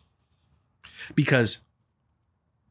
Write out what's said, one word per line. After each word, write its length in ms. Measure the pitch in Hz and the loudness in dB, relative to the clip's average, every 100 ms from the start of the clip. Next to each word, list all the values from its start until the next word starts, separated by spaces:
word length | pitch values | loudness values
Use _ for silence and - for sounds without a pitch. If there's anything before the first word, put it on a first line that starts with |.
| _ _ _ _ _ _ _ _ - - - - | _ _ _ _ _ _ _ _ -20 -20 -8 -2
Because 500 | 139 135 113 - _ _ _ _ _ _ _ _ _ _ _ | 2 2 2 -2 _ _ _ _ _ _ _ _ _ _ _